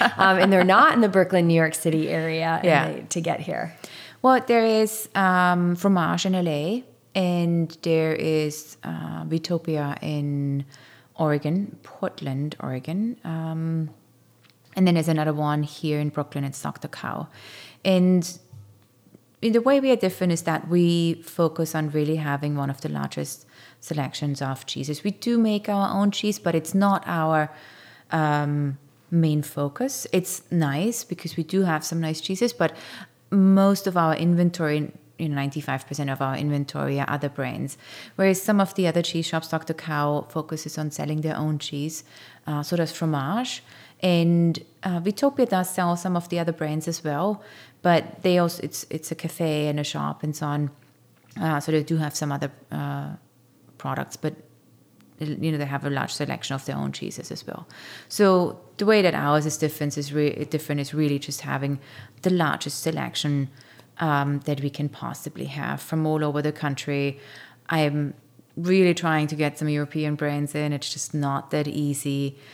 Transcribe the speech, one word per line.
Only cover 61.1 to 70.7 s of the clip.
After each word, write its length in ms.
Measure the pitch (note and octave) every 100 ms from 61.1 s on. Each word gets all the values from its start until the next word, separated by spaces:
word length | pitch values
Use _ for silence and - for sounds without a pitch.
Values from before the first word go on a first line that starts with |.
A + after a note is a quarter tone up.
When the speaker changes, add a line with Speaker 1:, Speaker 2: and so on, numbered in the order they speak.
| C#3+
Speaker 2:
just 220 | C#3 -
having 400 | C#3+ C3+ C#3 C#3 - - - -
the 60 | F#3
largest 520 | F3+ D#3 D3 D3+ -
selection, 680 | E3 D#3+ C3 - D3 C#3+ C3+ - - - - -
um, 420 | D#3+ C#3+ C#3+ C#3+
that 180 | C#3+ C#3
we 100 | C#3
can 200 | - D3
possibly 560 | - B2+ - - - C3+
have 340 | C#3+ B2+ C#3
from 240 | - D#3+ D#3
all 200 | D#3 D3+
over 160 | D3
the 100 | D3+
country. 680 | D3+ D3 C#3 - C#3+ C#3 C3+ - - - - -
I'm 460 | D#3+ D3 D3 C#3+ - _ _ _ -
really 360 | E3+ F#3+ F3+
trying 340 | E3+ E3+ D#3 D3+
to 80 | D3+
get 220 | D3 C#3+
some 100 | D3+
European 460 | D3 C#3+ D#3 D3+ D3
brands 400 | D3 C#3+ C#3+ D3+
in. 180 | D3+